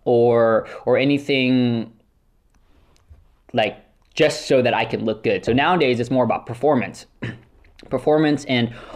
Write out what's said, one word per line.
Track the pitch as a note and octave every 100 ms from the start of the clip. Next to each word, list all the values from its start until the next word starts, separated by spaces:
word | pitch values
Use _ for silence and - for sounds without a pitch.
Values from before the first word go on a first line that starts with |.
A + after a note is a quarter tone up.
| -
or, | A#2+ A#2+ A#2 A2+ A2 - - A#2+
or | B2+
anything, | C#3 C#3+ C#3+ C3+ B2+ B2+ A#2+ A#2 - - _ _ _ _ _ _ _ _ _ _ _ - _ _ _
like, | A2+ G#2+ - _ _ _
just | - D3+ D3 -
so | C3+
that | A#2+
I | G#2+ A2+
can | G#2+
look | A2 G#2+
good." | A#2 F#2+ A2+
So |
nowadays | B2 D#3 F3+ C3+ A#2
it's | A#2+
more | C3
about | A2+ F2 -
performance, | A#2+ D3 B2+ F#2+ - - _
<clears throat> | A2+ - _ _ _ - -
performance, | C3 D#3 D3+ D3+ D3 -
and | B2 A#2 - -